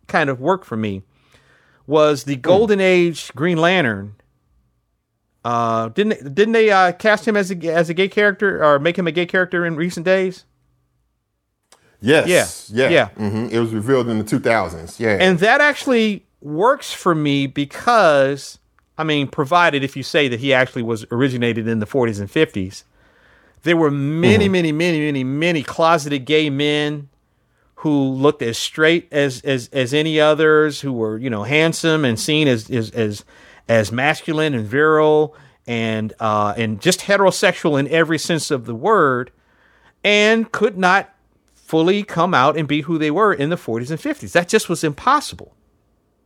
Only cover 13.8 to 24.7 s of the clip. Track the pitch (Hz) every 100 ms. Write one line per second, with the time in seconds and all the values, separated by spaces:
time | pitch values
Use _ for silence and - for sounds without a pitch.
13.8 | 107 131 117 110 104 131 120 113 90 82
14.8 | 82 - 113 101 185 175 208 277 294 277
15.8 | - 240 220 202 - _ 143 151 226 277
16.8 | - - 190 160 147 139 139 143 139 -
17.8 | - 233 175 143 135 139 - - _ _
18.8 | _ - 156 147 135 - 135 175 170 143
19.8 | 135 143 127 165 139 117 135 127 127 135
20.8 | 113 113 - 120 139 123 120 113 113 113
21.8 | 104 139 120 101 101 156 156 104 92 -
22.8 | - _ _ _ _ _ _ _ 160 170
23.8 | 156 143 139 160 180 214 196 185 160